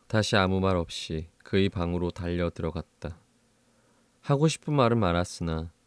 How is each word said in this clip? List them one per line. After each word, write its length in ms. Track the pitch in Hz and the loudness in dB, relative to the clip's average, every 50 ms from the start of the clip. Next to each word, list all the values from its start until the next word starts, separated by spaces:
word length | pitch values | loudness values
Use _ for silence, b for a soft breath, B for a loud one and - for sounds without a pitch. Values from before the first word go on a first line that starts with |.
| b - | b -2
다시 280 | - 110 104 - - | 0 0 0 2 2
아무 240 | 104 95 92 95 95 | 2 2 2 2 2
말 160 | 95 95 95 87 | 0 0 0 0
없이 520 | 82 - - - - - 85 80 82 - _ _ - | -2 -4 -8 -12 -10 -8 -8 -8 -8 -10 _ _ -8
그의 260 | - - 98 95 98 | -2 0 2 2 0
방으로 400 | - 95 87 85 87 87 87 87 | 0 -2 -4 -2 -2 -2 -2 -4
달려 380 | - - 87 85 87 87 87 85 | -4 -6 -6 -4 -4 -2 -2 -4
들어갔다. 680 | - - 87 80 78 82 78 _ _ _ - 80 80 - _ _ _ _ _ b b b b b b b b b b b b b b b | -4 -4 -6 -6 -6 -8 -10 _ _ _ -12 -12 -12 -14 _ _ _ _ _ b b b b b b b b b b b b b b b
하고 260 | - - 143 139 151 160 | -2 0 2 4 4 2
싶은 260 | 151 - _ - 151 | 2 0 _ 0 2
말은 240 | 143 127 117 117 117 | 4 4 4 4 4
많았으나 720 | 104 87 85 87 90 - - - 90 82 80 80 82 85 - _ _ | 4 4 2 2 0 -2 -4 -6 -4 -4 -4 -4 -6 -8 -12 _ _